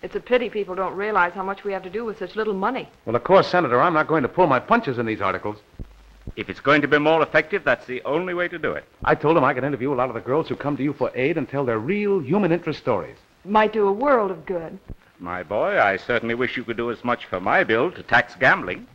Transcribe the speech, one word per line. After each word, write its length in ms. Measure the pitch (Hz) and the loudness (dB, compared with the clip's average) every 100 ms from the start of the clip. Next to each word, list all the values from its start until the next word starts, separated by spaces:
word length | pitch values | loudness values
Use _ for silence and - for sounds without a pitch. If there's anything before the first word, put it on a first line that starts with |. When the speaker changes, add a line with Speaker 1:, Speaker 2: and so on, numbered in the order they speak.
Speaker 1:
It's 140 | 185 202 | -8 -10
a 40 | |
pity 280 | - 247 220 | 0 0 0
people 260 | 214 190 185 | -4 -6 -4
don't 200 | 185 170 | -4 -4
realize 380 | 208 208 175 | -2 2 0
how 100 | 175 | 0
much 220 | 190 196 202 | -8 -6 -6
we 80 | |
have 100 | 190 | -8
to 60 | 180 | -8
do 160 | 196 233 | -8 -8
with 120 | 196 | -8
such 200 | 180 208 | -8 -4
little 160 | 220 | -4
money. 340 | 196 202 254 156 _ | -2 -2 -4 -10 _
Speaker 2:
Well, 140 | - 117 | -4 -2
of 60 | - | 6
course, 220 | 185 - | 6 6
Senator, 340 | 180 151 123 | 2 4 4
I'm 120 | 165 | 4
not 140 | 156 139 | 2 2
going 160 | 156 | 0
to 60 | 123 | 0
pull 180 | - 180 | 2 4
my 120 | 127 | 4
punches 380 | - 233 226 120 | 2 0 2 -4
in 80 | 117 | -2
these 140 | 107 | -2
articles. 380 | 98 92 104 107 _ _ - - - - - - | -2 -2 -6 -10 _ _ -18 -18 -20 -18 -16 -10
Speaker 3:
If 120 | 107 | -8
it's 120 | 92 | -4
going 200 | - 147 | 2 4
to 40 | 135 | 4
be 100 | 147 | 2
more 220 | 151 165 | 4 4
effective, 440 | 151 156 160 202 147 | 4 0 0 -2 0
that's 200 | 123 - | -2 -2
the 160 | 127 | -8
only 300 | - 147 185 | -4 -4 -2
way 140 | 175 175 | -4 -4
to 100 | 175 | -4
do 140 | 147 | -6
it. 140 | 73 - _ | -6 -10 _
Speaker 2:
I 120 | - 151 | 0 2
told 200 | 147 165 | 4 4
him 80 | |
I 100 | 131 | 4
could 120 | 131 135 | 0 -2
interview 280 | 135 131 | -2 -2
a 20 | 135 | -2
lot 120 | 127 | -2
of 80 | 113 | -4
the 60 | |
girls 260 | 117 143 156 | -2 -2 -2
who 80 | 120 | -4
come 220 | 139 139 | -4 -2
to 60 | |
you 100 | 139 | -2
for 180 | 143 120 120 | -2 -4 0
aid 220 | 135 165 | 0 0
and 120 | 127 | -4
tell 160 | 139 135 | -2 0
their 140 | 110 | -2
real 420 | 117 202 208 196 | -2 -2 0 -2
human 320 | 123 190 185 | 0 0 2
interest 260 | 170 170 139 | 0 -2 -6
stories. 380 | - 107 80 - _ _ | -2 -2 -4 -14 _ _
Speaker 1:
Might 300 | 175 214 214 | 0 2 2
do 160 | 214 202 | 2 0
a 20 | |
world 400 | 202 277 262 202 | 2 2 2 2
of 140 | 175 151 | -4 -6
good. 340 | 180 160 190 _ - _ _ | -6 -6 -14 _ -18 _ _
Speaker 3:
My 240 | 87 90 | -10 -8
boy, 340 | 82 104 165 196 | -4 -2 0 2
I 200 | 104 98 | 2 2
certainly 380 | - 123 117 117 | 0 -2 -2 -2
wish 200 | 123 - | -4 -4
you 80 | |
could 140 | 110 113 | -8 -6
do 140 | 120 | -4
as 120 | 113 | -4
much 220 | 123 120 - | -4 -4 -4
for 160 | 92 | -6
my 240 | 98 156 180 | 0 0 2
bill 260 | 113 160 | 2 0
to 100 | 175 | -4
tax 340 | - 120 - - | 0 0 0 0
gambling. 520 | 127 185 95 92 - | 2 2 -2 -10 -12